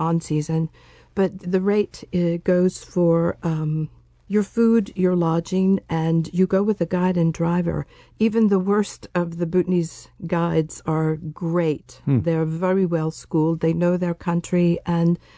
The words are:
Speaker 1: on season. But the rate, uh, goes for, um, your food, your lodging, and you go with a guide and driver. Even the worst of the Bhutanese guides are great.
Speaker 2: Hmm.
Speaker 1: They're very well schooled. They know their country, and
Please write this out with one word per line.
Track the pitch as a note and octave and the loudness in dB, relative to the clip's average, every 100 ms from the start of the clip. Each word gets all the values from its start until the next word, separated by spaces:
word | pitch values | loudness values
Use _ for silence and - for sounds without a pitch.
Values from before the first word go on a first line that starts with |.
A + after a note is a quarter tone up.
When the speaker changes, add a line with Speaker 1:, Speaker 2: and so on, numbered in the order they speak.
Speaker 1:
on | D#3+ E3+ | -2 -2
season. | - D3+ D3+ D#3+ D#3+ - - - _ | -2 -4 -2 -2 -4 -8 -20 -20 _
But | - F#3+ G3 F3 | -2 -2 -2 -2
the | F#3 | 0
rate, | F#3+ G#3 G#3 - - | 2 0 -2 -6 -6
uh, | F3+ F3 E3+ | -2 0 0
goes | - F3+ F#3 - | 0 2 2 -2
for, | - F3+ E3+ E3 E3+ - | -6 0 2 2 0 -2
um, | E3+ D#3 D#3 D#3 D#3 - _ _ - | -4 -2 -2 -4 -6 -10 _ _ -2
your | G#3 | -2
food, | G3+ A#3 A3+ A3+ G3 | 0 2 4 4 0
your | - F3+ F3+ | -2 0 2
lodging, | E3 E3 E3 F#3 F#3+ G3 - | 2 0 0 0 2 2 0
and | E3 D#3+ E3 D#3+ | -2 0 0 0
you | F3 F#3 | 0 2
go | F#3+ | 2
with | G#3 G3+ | 0 -2
a | E3 | -2
guide | F3+ F3+ F3 | 0 0 2
and | E3 | 0
driver. | - E3 F3 E3+ D#3 - - - - | 0 0 0 -2 -4 -6 -14 -12 -2
Even | A3 A3+ G#3+ | 0 2 2
the | F#3+ | 2
worst | F#3+ G#3 G3+ - - | 2 0 0 -6 -6
of | F3 F3 E3+ | -4 -4 -4
the | E3+ | -2
Bhutanese | F3+ F3 F3+ E3 - - - E3 | 0 2 0 -2 -8 -20 -12 -4
guides | E3+ E3+ D#3+ D#3 - | -2 0 0 -2 -6
are | - D#3+ D#3+ D#3 | -4 -2 0 -2
great. | D#3 - E3 F3 D#3+ D3 - - | -8 -8 -2 0 0 -2 -8 -8
Speaker 2:
Hmm. | - C3 | 0 0
Speaker 1:
They're | E3 D#3+ D#3+ | 2 0 -2
very | D#3+ F#3 F#3+ | -2 0 0
well | F3+ E3 D#3 | 0 0 -2
schooled. | - - D#3+ D#3 E3 | -6 -4 0 0 0
They | E3 | 0
know | E3 F3 F3+ | 0 0 0
their | F3 | -2
country, | E3+ F3 E3+ - F3+ F3 E3+ - | -4 -2 -2 0 0 2 0 -2
and | E3+ E3+ F3 - | 0 2 0 -4